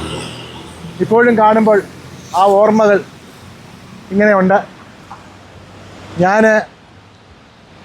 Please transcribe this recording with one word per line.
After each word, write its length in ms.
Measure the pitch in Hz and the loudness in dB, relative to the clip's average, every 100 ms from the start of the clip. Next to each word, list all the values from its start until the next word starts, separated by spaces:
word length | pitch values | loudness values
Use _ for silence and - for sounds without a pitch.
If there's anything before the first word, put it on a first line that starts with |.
| - - - - - - - - - - 180 | -6 -12 -14 -16 -18 -20 -20 -20 -14 -8 -2
ഇപ്പോഴും 280 | 220 240 220 | 2 2 2
കാണുമ്പോൾ 360 | 214 220 220 208 - - - - - 175 | 2 2 2 0 -2 -10 -20 -20 -6 0
ആ 20 | 196 196 | 2 4
ഓർമ്മകൾ 400 | 214 214 214 202 131 - - - - - - - - - - | 2 2 2 2 -2 -18 -20 -20 -20 -20 -20 -20 -20 -20 -6
ഇങ്ങനെയുണ്ട്. 460 | 190 208 196 185 202 - - - - - - - - - - - - - - - 165 180 | 0 2 2 2 0 -2 -16 -20 -20 -20 -20 -20 -20 -20 -20 -20 -20 -20 -20 -12 -4 0
ഞാൻ 180 | 208 220 214 - - - - - - - - - - - - | 2 2 0 -4 -12 -20 -20 -20 -20 -20 -20 -20 -20 -20 -20